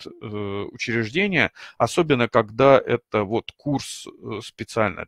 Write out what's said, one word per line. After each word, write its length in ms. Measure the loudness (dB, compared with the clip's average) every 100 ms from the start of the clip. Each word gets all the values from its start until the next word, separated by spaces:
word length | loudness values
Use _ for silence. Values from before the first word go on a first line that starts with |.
| -18
э, 600 | -14 -10 -8 -6 -6 -8
учреждение, 800 | -8 -4 -2 -2 -2 0 0 0 -4 -12 -2
особенно 500 | 0 2 2 2 2
когда 500 | 2 2 4 6 6
это 460 | 4 -4 _ -2
вот 280 | 0 -4 -6 -10
курс, 500 | -4 -4 -4 -14 -16
э, 320 | -16 -12 -12
специально 600 | -12 -14 -6 0 0 -2